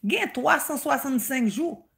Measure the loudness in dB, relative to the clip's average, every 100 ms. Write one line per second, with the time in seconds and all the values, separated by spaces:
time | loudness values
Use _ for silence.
0 | 0 0 0 0 2 2 2 -4 0 0
1 | 2 -2 0 0 0 0 -4 -4 _